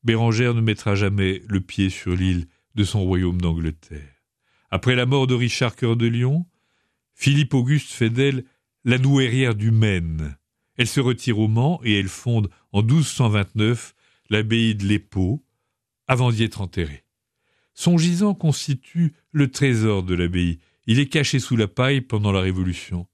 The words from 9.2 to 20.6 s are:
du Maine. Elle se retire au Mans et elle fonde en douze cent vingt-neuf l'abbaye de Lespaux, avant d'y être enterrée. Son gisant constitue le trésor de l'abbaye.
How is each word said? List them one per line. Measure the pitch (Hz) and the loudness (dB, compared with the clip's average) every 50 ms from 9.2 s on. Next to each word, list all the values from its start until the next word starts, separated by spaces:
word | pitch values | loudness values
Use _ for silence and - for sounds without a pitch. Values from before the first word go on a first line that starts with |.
| 131 120 117 131 131 123 113 | 4 2 2 2 2 2 0
du | 104 107 113 | 0 2 2
Maine. | 113 113 110 107 98 90 82 82 80 78 78 73 69 _ _ _ _ _ _ _ _ | 4 4 4 2 2 0 -2 -4 -4 -6 -6 -8 -10 _ _ _ _ _ _ _ _
Elle | - 120 113 | -4 -4 -2
se | - 143 | 0 0
retire | 127 123 123 - - 123 110 104 | 0 0 -2 -2 -2 -4 0 0
au | 110 | 0
Mans | 107 110 117 123 151 175 - 123 | 0 2 2 0 0 -2 -2 -2
et | 117 104 101 | -2 0 0
elle | 98 92 | -2 -4
fonde | - - - 123 120 113 104 98 _ _ _ _ | -8 -8 -6 -2 -2 0 -2 -2 _ _ _ _
en | - 101 | -2 0
douze | 110 113 139 165 143 | 2 4 2 2 2
cent | - - - 127 113 | 0 0 0 0 2
vingt-neuf | 104 104 98 - _ 110 107 110 120 113 - - _ _ _ _ _ _ _ _ | 2 0 -2 -2 _ 0 0 0 0 -2 -6 -18 _ _ _ _ _ _ _ _
l'abbaye | 104 107 110 107 113 117 113 113 107 | -2 -2 0 0 0 2 2 0 0
de | 101 98 | 0 0
Lespaux, | 98 104 104 - _ - 98 92 90 113 127 _ _ _ _ _ _ _ _ _ _ _ _ _ - | 0 0 0 -2 _ -4 -2 -2 -2 -2 -6 _ _ _ _ _ _ _ _ _ _ _ _ _ -2
avant | 131 123 127 123 | 0 2 2 0
d'y | 113 107 | 2 0
être | 113 110 - - | -2 -2 -2 -8
enterrée. | 98 87 - 98 85 73 73 - _ _ _ _ _ _ _ _ _ _ _ _ _ _ | -10 -8 -6 -6 -6 -6 -8 -16 _ _ _ _ _ _ _ _ _ _ _ _ _ _
Son | _ - - 175 175 165 | _ -2 0 2 2 4
gisant | 160 180 175 170 214 208 196 | 2 2 0 0 0 0 0
constitue | - - 156 139 - - - 139 127 _ - - 170 170 151 - _ _ _ | 0 0 -2 -2 -2 -2 -4 -6 -6 _ -8 -2 0 0 0 -2 _ _ _
le | - 151 143 127 | -2 0 0 0
trésor | - - 143 135 120 110 110 110 104 98 | 0 0 0 2 2 2 2 2 0 0
de | 92 92 90 | 0 -2 0
l'abbaye. | 87 87 85 90 90 90 87 80 - | 0 0 0 0 0 0 0 -2 -4